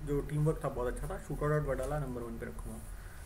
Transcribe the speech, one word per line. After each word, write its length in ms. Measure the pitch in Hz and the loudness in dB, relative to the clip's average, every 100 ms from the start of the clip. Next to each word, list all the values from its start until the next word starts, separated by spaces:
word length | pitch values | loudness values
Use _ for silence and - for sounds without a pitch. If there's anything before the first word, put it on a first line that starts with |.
| 143 | 2
जो 160 | 143 | 2
टीम 240 | 143 151 151 | 2 4 4
वर्क 160 | 151 | 4
था 60 | 139 | 0
बहुत 240 | 127 123 | 0 0
अच्छा 160 | 120 147 | 0 -2
था। 80 | 196 | -4
शूट 260 | - 143 | -4 0
आउट 200 | 147 151 | 4 4
एट 40 | 143 | 4
Badaala 320 | 127 135 147 | 0 2 0
नंबर 220 | 127 123 | 0 -2
वन 160 | 117 117 | -4 -4
पे 80 | 117 | -6
रखूँगा। 340 | 110 113 110 - - - - | -6 -6 -6 -8 -8 -10 -10